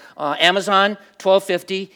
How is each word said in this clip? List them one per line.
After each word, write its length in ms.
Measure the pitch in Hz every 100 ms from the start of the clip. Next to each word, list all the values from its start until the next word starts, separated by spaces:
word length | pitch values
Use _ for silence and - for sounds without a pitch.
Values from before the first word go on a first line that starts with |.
| - -
Uh, 180 | 147 147
Amazon, 580 | 165 196 190 196 202 208 - -
twelve 240 | 190 190
fifty. 480 | 196 175 175 190 190